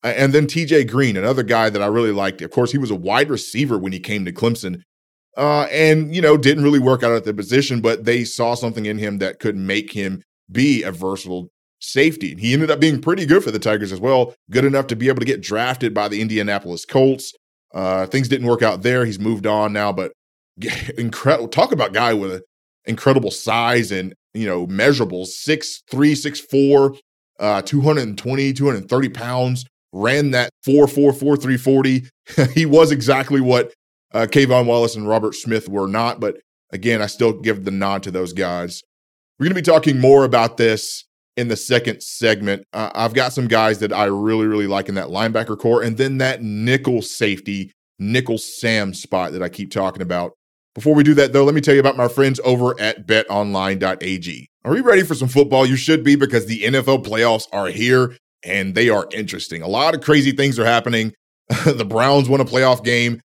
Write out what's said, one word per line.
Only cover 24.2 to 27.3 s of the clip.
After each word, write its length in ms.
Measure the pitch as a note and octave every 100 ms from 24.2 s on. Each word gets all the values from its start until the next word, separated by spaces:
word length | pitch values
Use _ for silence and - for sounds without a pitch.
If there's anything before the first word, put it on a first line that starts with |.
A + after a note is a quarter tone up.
| _ G#2+
you 100 | A2
know, 220 | F2+ F2
measurables, 640 | F#2+ B2 C#3 G#2+ F2+ F#2
six 520 | - - D#3 - - _
three, 240 | B2+ D3
six 260 | C#3+ D3+ D3
four, 560 | - C#3 C#3 C#3+ C#3 C3+ _ _ _